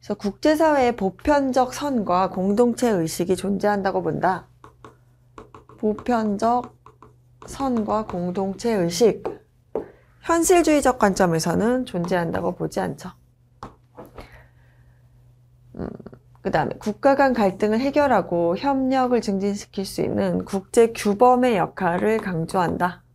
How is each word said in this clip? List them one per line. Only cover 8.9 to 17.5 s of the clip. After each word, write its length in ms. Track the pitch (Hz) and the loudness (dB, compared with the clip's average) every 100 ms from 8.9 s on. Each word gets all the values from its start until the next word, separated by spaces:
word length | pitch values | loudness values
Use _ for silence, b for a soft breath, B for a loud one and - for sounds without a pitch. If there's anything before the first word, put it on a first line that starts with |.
| 170 233 - - - _ _ _ - B B B B | 4 4 4 -6 -12 _ _ _ -10 B B B B
현실주의적 800 | - 339 330 349 320 302 269 254 | 0 0 6 4 6 4 4 2
관점에서는 840 | 208 190 185 160 165 170 214 254 254 | 2 4 2 2 0 0 0 0 -2
존재한다고 680 | 190 170 180 165 185 175 | -4 -2 -2 -2 -2 -4
보지 240 | 180 160 - | -4 -6 -4
않죠. 320 | 185 139 185 - _ _ _ _ - - _ - - - B B B B B B B B B _ _ _ _ _ - | -6 -6 -14 -18 _ _ _ _ -20 -20 _ -20 -20 -20 B B B B B B B B B _ _ _ _ _ -20
음, 140 | - - - - - _ - | -12 -12 -12 -20 -20 _ -8
그다음에 300 | 196 165 143 - | -2 0 -2 -4
국가 380 | - 208 269 277 | -8 0 2 4
간 160 | 277 | 2
갈등을 480 | 240 202 | 2 0